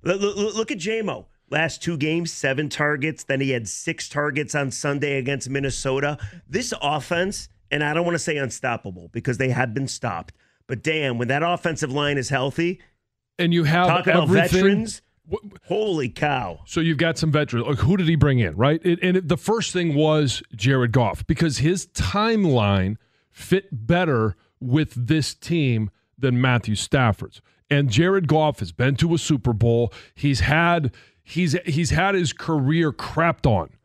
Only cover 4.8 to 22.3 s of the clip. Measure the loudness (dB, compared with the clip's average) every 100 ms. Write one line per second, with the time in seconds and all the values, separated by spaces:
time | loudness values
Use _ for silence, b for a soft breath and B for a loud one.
4.8 | -4 -2 -2 -2 -2 -6 -4 -4 -4 -4
5.8 | -4 -2 -2 -6 B -14 B -6 -6 -4
6.8 | -2 -2 -2 -2 -2 -4 -14 _ _ -2
7.8 | 0 0 0 -2 -2 -2 -4 -4 -4 -4
8.8 | -8 -14 -10 -6 -4 -2 -2 0 -2 -4
9.8 | -6 -6 -6 -8 -10 -20 _ _ _ -6
10.8 | -4 -2 -2 -2 -2 -2 0 -2 -4 -4
11.8 | -4 -2 -2 -2 -2 -2 -2 -2 -4 -4
12.8 | b b _ _ _ -2 2 2 4 4
13.8 | 4 2 4 4 4 4 4 4 4 4
14.8 | -2 -8 _ _ _ -8 -8 -20 -6 -2
15.8 | 0 -2 -4 -2 -2 -2 -6 -10 -6 -2
16.8 | 0 2 0 0 0 2 0 -2 -2 0
17.8 | 2 2 4 4 4 4 2 2 2 2
18.8 | 0 0 2 0 0 -2 0 -2 0 -2
19.8 | 0 2 2 4 2 -2 -10 -4 2 2
20.8 | 2 2 0 -2 -4 0 0 0 0 0
21.8 | -4 -4 -2 0 2